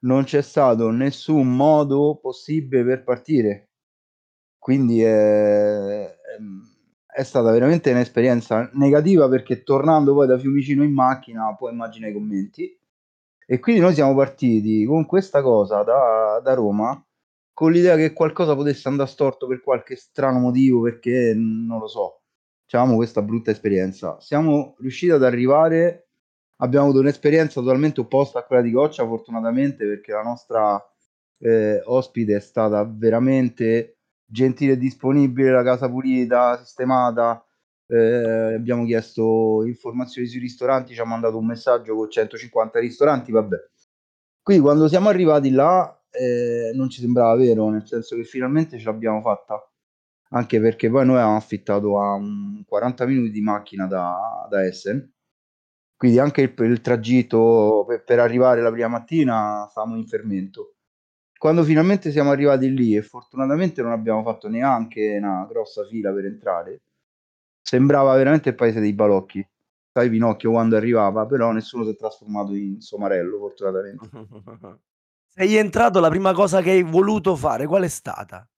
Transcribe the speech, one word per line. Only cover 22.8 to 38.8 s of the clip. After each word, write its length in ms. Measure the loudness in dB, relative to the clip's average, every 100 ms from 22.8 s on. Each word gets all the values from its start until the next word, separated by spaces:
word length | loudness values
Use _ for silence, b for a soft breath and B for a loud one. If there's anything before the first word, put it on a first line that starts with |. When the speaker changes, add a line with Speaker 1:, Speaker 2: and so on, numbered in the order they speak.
| 2 2
Speaker 1:
questa 240 | 0 -2
brutta 300 | -4 -4 -4
esperienza. 680 | -4 0 0 -2 -6 -10 -12
Siamo 540 | -6 -2 2 0 -2 _
riusciti 340 | -10 -4 2
ad 100 | 4
arrivare, 840 | 4 2 2 4 4 4 0 -2 _ _ _ _ _ _
abbiamo 240 | 0 2 4
avuto 140 | 4
un'esperienza 600 | 2 2 2 2 0 -2
totalmente 400 | -2 0 0 -2
opposta 380 | -2 0 0 -4
a 60 |
quella 180 | 0 0
di 80 | 2
Goccia, 340 | 2 0 0 -6
fortunatamente, 760 | -6 -8 -6 -4 -2 -2 -2 -6
perché 260 | -6 -8
la 100 | -8
nostra, 580 | -6 -10 _ -2 0 0 -6 _ _ _ _ _
eh, 440 | 0 0 2 -2
ospite 520 | -2 -4 -2 -6 -2 -2
è 40 |
stata 440 | -4 -2 0 0 -4
veramente 1120 | -2 0 2 2 0 -2 -2 -2 -2 -2 _ _ _
gentile 480 | _ -2 -2 0 0
e 60 | 0
disponibile, 720 | -2 -4 0 2 2 2 2
la 120 | 4
casa 280 | 2 0 -2
pulita, 640 | -4 -2 -2 2 2 2 0
sistemata, 880 | -8 -8 -2 0 0 0 -2 -2 _ _ _ _ _
eh, 680 | 2 2 2 0 -2 -2
abbiamo 300 | -4 -4 -2